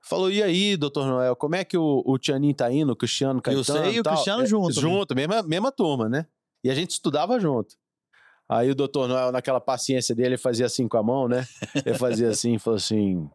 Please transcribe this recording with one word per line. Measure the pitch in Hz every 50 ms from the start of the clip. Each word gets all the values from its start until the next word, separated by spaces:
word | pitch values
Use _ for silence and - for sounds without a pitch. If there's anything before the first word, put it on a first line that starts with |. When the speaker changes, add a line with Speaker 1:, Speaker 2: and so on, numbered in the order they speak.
Speaker 1:
Falou, | _ - 165 175 190 190
"E | 196 208 214
aí, | 190 170 180 202 208 202
doutor | 165 147 143 143 151 135
Noel, | 135 127 127 127 127 123
como | - - 147 165
é | 185 185
que | _ -
o, | 175 160 151 143 127 -
o | 131 135
Tianin | 127 - - 139 135 147 147 135
tá | - 127 117
indo, | 127 147 156 139 120
o |
Cristiano | - - 117 - - 139 135 131 127 -
Speaker 2:
E | 123 131
você | 139 123 - 143
Speaker 1:
Caetano | 151 160 190 220
Speaker 2:
e | 233
o | 220
Speaker 1:
tal?" | 156 160
Speaker 2:
Cristiano | 156 139 190 202 240 262
Speaker 1:
É, |
Speaker 2:
junto, | 220 214 214 185 170 120
né? | 139
Speaker 1:
junto, | 135 160 185 202 196 - 127
mesma, | 127 139 160 208 226 202
mesma | 156 156 180 220 269
turma, | 269 - 208 160 143 127 113
né? | 110 123 147 165 _ _ _ _ _ _ _ -
E | 123
a | 131
gente | 139 185 175
estudava | - - - 165 139 147 156 190 254 247
junto. | 196 156 139 117 101 _ - _ _ _ _ _ _ _ _ _ _ - _ _ _
Aí | _ 117 117 120 135
o | 139
doutor | 131 143 135 139 147 131 123
Noel, | 127 127 127 127
naquela | 127 127 - - 131 123
paciência | - - 131 120 - - 135 127 117 - 120
dele, | 117 127 127
ele | 127
fazia | 123 - 131 117 113 123
assim | 117 - - 127
com | 110 -
a | 113 104
mão, | 113 127 139 131
né? | 120 123 123 131 - - - - - - 147 139
Ele | 123 113
fazia | - 123 123 120 110 120 117
assim | 107 - - 120 117
e | 107
falou | - 113 113
assim | 104 - - 113 107 104 98 92 90 78 73